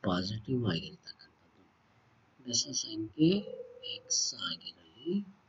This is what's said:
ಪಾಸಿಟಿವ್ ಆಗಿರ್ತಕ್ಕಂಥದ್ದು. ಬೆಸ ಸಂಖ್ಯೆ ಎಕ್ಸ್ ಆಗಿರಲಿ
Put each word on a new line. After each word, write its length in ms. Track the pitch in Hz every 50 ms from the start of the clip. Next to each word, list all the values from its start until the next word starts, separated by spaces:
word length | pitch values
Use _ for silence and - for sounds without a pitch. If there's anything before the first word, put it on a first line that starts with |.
| - 98
ಪಾಸಿಟಿವ್ 540 | 90 92 95 98 110 110 - - 131 123 117 104 85
ಆಗಿರ್ತಕ್ಕಂಥದ್ದು. 880 | 82 - - - - _ - - _ - - _ _ _ _ _ - - _ _ _ _ _ _ _ _ _ - _ _ _ _ _ -
ಬೆಸ 180 | - - - - - - - -
ಸಂಖ್ಯೆ 440 | - 110 107 110 107 - 151 156 165 190 208 - - - - - - - - - - -
ಎಕ್ಸ್ 280 | - - - - - - - - 247 - -
ಆಗಿರಲಿ 680 | - - - - - - - - - 113 131 165 185 202 202 185 - - _